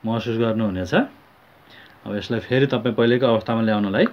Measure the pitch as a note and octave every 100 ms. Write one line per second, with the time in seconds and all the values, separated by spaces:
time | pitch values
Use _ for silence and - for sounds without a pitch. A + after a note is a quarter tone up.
0 | A2 A2+ A#2+ A2+ A#2 A2 A2 F#2 F#2 E3+
1 | C#4 - - _ _ _ - - - -
2 | - G#2 - A#2 - B2+ C3+ B2 A#2+ A2+
3 | A#2 B2 B2+ A2+ - A2+ A2+ G#2 G2+ G#2
4 | G#3+